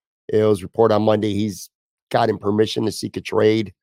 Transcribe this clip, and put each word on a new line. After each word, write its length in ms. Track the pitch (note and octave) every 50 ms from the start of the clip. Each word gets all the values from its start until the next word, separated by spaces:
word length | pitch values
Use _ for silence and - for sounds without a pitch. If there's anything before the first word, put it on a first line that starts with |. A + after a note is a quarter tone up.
| _ _ _ _ - -
it 140 | - G#2+
was 200 | G#2+ G#2+ G#2+ F2
reported 320 | F#2 F2+ - A2+ A2+ A2 G#2+
on 80 | G#2+
Monday, 320 | G#2+ G#2+ G#2+ G#2+ G#2+ G#2+ G2
he's 360 | G2+ G#2+ G#2+ F2+ - - - _ _ _ _ _ _ _ -
gotten 280 | - A#2+ A#2 A2 G2+ F#2+
permission 480 | G2+ G2+ G#2 G#2+ A2 G#2+ - A#2+ A2
to 60 | G#2
seek 240 | F#2+ - A2+ G#2 -
a 40 | F#2+
trade. 540 | - - G2 G#2+ G#2 G#2+ G#2+ A2+ G#2 F#2 - _